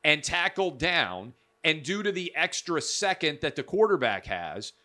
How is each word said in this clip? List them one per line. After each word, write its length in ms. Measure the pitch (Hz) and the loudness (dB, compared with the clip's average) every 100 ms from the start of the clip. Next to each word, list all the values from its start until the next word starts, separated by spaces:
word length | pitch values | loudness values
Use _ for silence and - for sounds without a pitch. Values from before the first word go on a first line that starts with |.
and 200 | 151 151 | 4 4
tackled 540 | - 175 185 190 190 131 | 2 0 0 0 -2 0
down, 560 | 165 170 98 92 110 - _ _ | 0 2 0 -2 -10 -18 _ _
and 180 | 160 156 | 0 0
due 220 | 135 202 | -2 -2
to 80 | 202 | -2
the 240 | 185 175 151 | -4 -6 -2
extra 460 | 180 - - 160 | -2 -2 -2 -2
second 580 | - - 196 185 160 147 | -2 -2 0 0 -2 -2
that 140 | 151 143 | -4 -4
the 80 | |
quarterback 640 | 131 190 214 175 120 95 - | -4 2 4 4 2 0 -4
has, 460 | 92 82 85 - - | -6 -6 -8 -12 -16